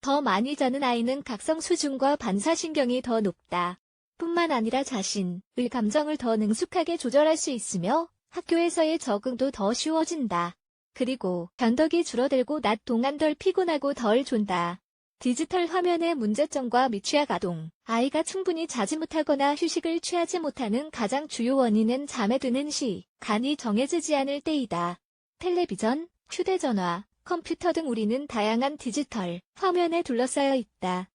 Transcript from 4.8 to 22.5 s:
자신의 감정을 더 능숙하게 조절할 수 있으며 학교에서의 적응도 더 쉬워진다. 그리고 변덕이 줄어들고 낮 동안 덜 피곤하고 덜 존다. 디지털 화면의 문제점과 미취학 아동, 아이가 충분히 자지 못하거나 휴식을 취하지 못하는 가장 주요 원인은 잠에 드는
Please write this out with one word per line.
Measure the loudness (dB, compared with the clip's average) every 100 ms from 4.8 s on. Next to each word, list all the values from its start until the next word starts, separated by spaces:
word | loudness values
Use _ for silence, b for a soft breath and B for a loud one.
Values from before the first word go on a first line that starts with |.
자신의 | 0 -2 -2 -2 -4 -4 -8 -4 -2
감정을 | 0 2 2 0 -2
더 | 0 2
능숙하게 | 2 0 0 -2 -2 -2
조절할 | 2 4 4 2
수 | 0
있으며 | -4 -4 -4 0 0 0 _ _
학교에서의 | -12 0 2 2 2 0 0
적응도 | 0 -2 -2 -2 -2
더 | 0 0
쉬워진다. | 0 0 0 0 -2 -2 0 -2 -6 _ _ _
그리고 | -4 -4 -2 -2 -2 -6 0
변덕이 | 2 4 4 2
줄어들고 | 0 0 2 2 2 0
낮 | 0 -2 0
동안 | 0 0 2
덜 | 0
피곤하고 | 2 0 2 2 0 0
덜 | 0 2 2
존다. | 2 0 0 0 -2 -4 _ _ _ _
디지털 | -2 0 0 0 2
화면의 | 2 2 2 0
문제점과 | 0 0 2 0 0 0 2 2
미취학 | 0 0 0 2
아동, | 0 -2 -4 -10 _
아이가 | -4 0 2 0
충분히 | -2 -2 -2 -2 -4
자지 | -2 -2 -2
못하거나 | -2 -2 0 2 2
휴식을 | 2 0 0 -2 -2
취하지 | -2 -2 0 -2
못하는 | -4 -4 -2 -2 -2
가장 | -4 -2 -2 -4
주요 | -2 2 4
원인은 | 4 4 4 0 -4
잠에 | -2 0 0
드는 | 0